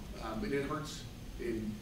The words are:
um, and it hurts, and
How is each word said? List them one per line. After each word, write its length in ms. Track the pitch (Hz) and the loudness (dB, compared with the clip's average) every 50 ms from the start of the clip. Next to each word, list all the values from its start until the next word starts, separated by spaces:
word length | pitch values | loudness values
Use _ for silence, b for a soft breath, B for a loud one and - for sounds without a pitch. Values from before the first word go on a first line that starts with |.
| - - - - | -4 -6 -4 -4
um, 220 | 113 110 110 110 104 | -2 -2 0 0 2
and 80 | - | 4
it 140 | 139 143 139 | 4 4 4
hurts, 380 | 139 151 151 151 - - - - - - - - - - - | 4 2 0 0 -2 -4 -6 -6 -6 -6 -6 -6 -6 -4 0
and 340 | - 117 110 110 107 104 107 - | 0 2 2 2 2 0 0 -2